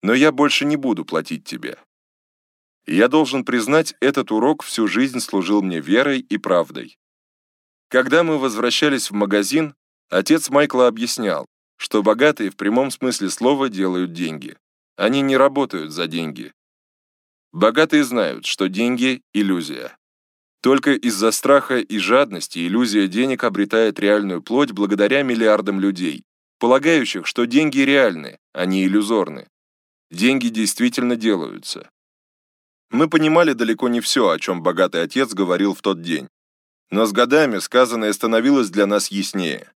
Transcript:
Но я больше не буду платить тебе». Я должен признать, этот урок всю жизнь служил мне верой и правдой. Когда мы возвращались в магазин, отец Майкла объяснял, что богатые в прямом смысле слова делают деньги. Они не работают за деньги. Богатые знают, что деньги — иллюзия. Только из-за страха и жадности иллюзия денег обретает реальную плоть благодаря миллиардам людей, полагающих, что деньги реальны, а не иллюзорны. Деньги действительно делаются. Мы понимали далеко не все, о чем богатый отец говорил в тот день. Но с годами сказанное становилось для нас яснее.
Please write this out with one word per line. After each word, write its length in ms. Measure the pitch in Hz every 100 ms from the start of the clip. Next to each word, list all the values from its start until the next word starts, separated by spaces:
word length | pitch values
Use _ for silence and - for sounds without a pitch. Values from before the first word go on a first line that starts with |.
Но 120 | 190
я 180 | 131 151
больше 320 | 135 147 -
не 120 | 147 151
буду 280 | 135 101
платить 400 | - 80 78 80
тебе». 340 | - 65 60 - _ _ _ _ _ _ _ _ _ _ -
Я 220 | 90 123
должен 360 | 143 143 135
признать, 500 | 123 123 110 151 - -
этот 320 | 131 139 120
урок 300 | 110 127 151
всю 240 | - - 110
жизнь 320 | 120 135 127
служил 420 | - - 90 104
мне 180 | 95 85
верой 400 | 71 104 139 135
и 180 | - 101
правдой. 600 | - 90 80 69 60 _ _ _ _ _ _ _ _ _ _
Когда 360 | 127 123 147
мы 140 | 170 151
возвращались 720 | 131 110 120 - 151 135 -
в 40 |
магазин, 600 | 101 101 101 101 143 156 - _ _ _
отец 400 | 90 98 160 -
Майкла 380 | 139 147 127 123
объяснял, 600 | 113 117 - 107 78 64 _ _ _
что 260 | - 107
богатые 480 | 104 110 147 147 104
в 60 | -
прямом 340 | 101 117 135
смысле 400 | - 127 120 95
слова 380 | - 120 139 135
делают 440 | 98 95 90 90
деньги. 440 | 85 85 78 - - _ _ _ -
Они 240 | 104 135
не 160 | 139 135
работают 560 | 135 135 135 90 78
за 140 | 78 85
деньги. 460 | 82 80 71 - _ _ _ _ _ _ _ _ _ _
Богатые 500 | 165 110 117 160 156
знают, 440 | 135 120 90 58 -
что 220 | - 95
деньги — 540 | 95 120 123 127 127 _
иллюзия. 640 | 104 101 92 78 65 60 - _ _ _ _ _ _
Только 300 | 123 135 143
из-за 380 | 139 120 101 110
страха 460 | - - 143 135 127
и 200 | - 107
жадности 680 | 92 123 139 92 - 85 85
иллюзия 420 | 104 123 104 98
денег 360 | 92 131 127
обретает 560 | 120 98 101 110 113 104
реальную 420 | 101 104 101 90
плоть 300 | - 120 143
благодаря 500 | 98 101 101 104 135
миллиардам 580 | 135 120 113 107 98 98
людей, 440 | 98 92 87 67 _ _ _ _
полагающих, 680 | 120 131 151 160 120 95 -
что 200 | - 120
деньги 340 | 123 156 135
реальны, 580 | 135 139 123 82 69 - _
а 140 | - 90
не 180 | 95
иллюзорны. 640 | 92 101 104 113 90 73 - _ _ _ _ _ _
Деньги 380 | 85 113 135 120
действительно 680 | 113 104 - 123 120 123
делаются. 720 | 120 113 95 71 50 - - - _ _ _ _ _ _ _ _ _ _
Мы 180 | 117 156
понимали 440 | 160 156 156 170
далеко 360 | 120 113 110 123
не 120 | 120
все, 300 | 107 - 107
о 80 | 80
чем 220 | - 90
богатый 400 | 82 85 92 85
отец 300 | 82 127 135
говорил 420 | 98 92 90 98
в 80 | 92
тот 200 | - 87
день. 240 | 85 78 65 _ _ _ _ _ _
Но 160 | 98 110
с 60 |
годами 480 | 101 123 147 147 104
сказанное 520 | - 123 127 117 -
становилось 580 | 196 117 113 120 143 110
для 160 | 92 101
нас 260 | 104 -
яснее. 580 | 98 92 98 87 60 -